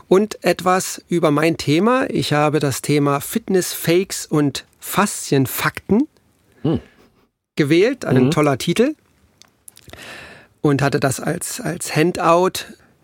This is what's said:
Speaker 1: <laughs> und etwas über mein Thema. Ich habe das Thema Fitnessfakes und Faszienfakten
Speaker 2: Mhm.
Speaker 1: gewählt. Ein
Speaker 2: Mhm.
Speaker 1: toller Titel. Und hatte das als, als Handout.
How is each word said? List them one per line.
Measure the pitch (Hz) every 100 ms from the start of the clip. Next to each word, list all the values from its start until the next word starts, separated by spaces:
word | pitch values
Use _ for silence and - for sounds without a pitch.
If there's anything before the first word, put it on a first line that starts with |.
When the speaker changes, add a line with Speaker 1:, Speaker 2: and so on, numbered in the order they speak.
Speaker 1:
<laughs> | -
und | 185 214 -
etwas | - 175 180 185 - - -
über | 175 160
mein | 147 165 160
Thema. | - 151 214 254 -
Ich | - 139
habe | 147 151 147
das | 147 123
Thema | - 147 143 139
Fitnessfakes | - 233 - 190 170 - - 175 190 - -
und | 156 147 - - _
Faszienfakten | - - 202 - - 139 131 - 156 - - 208 302 _ _ _ _ _
Speaker 2:
Mhm. | - 156 - _ _ _ _ _ _ -
Speaker 1:
gewählt. | 147 165 214 277
Ein | - 127 127
Speaker 2:
Mhm. |
Speaker 1:
toller | 156 151 135
Titel. | - 175 254 311 _ _ _ _ _ _ - - - - - - - - - _
Und | 151 139
hatte | 143 143
das | 139 -
als, | 147 - - -
als | - 156 - 151
Handout. | 165 180 170 170 185 - - - _ _